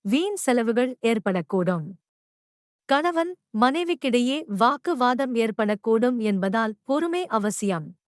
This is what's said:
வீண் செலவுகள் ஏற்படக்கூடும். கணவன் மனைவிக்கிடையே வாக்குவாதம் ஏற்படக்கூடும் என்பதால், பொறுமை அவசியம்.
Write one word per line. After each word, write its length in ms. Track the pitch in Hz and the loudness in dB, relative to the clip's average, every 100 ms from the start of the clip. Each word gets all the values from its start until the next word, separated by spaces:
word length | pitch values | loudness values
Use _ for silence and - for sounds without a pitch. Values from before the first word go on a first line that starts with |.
வீண் 340 | 202 262 392 403 | 0 0 0 -2
செலவுகள் 600 | - 247 226 233 254 254 | 0 2 2 0 0 -2
ஏற்படக்கூடும். 840 | 226 226 208 185 160 190 175 175 156 190 _ _ _ _ _ _ _ _ - | -2 0 0 -2 -2 0 0 -2 -6 -14 _ _ _ _ _ _ _ _ 0
கணவன் 500 | 277 339 330 339 359 _ 214 | 2 2 0 -2 -6 _ 2
மனைவிக்கிடையே 800 | 247 302 349 330 269 240 247 285 269 | 2 2 -2 -2 2 2 2 -2 -4
வாக்குவாதம் 880 | 202 233 277 - 294 247 254 269 233 | 2 2 2 -2 0 2 2 0 0
ஏற்படக்கூடும் 840 | 226 214 208 208 226 226 247 247 | -2 0 -2 0 0 2 2 0
என்பதால், 580 | 214 196 190 220 220 214 | 0 0 0 0 -2 -6
பொறுமை 440 | - 277 330 349 370 | -2 -2 0 -2 -2
அவசியம். 720 | 226 208 - 196 170 156 - | -2 -2 -2 -2 -2 -6 -18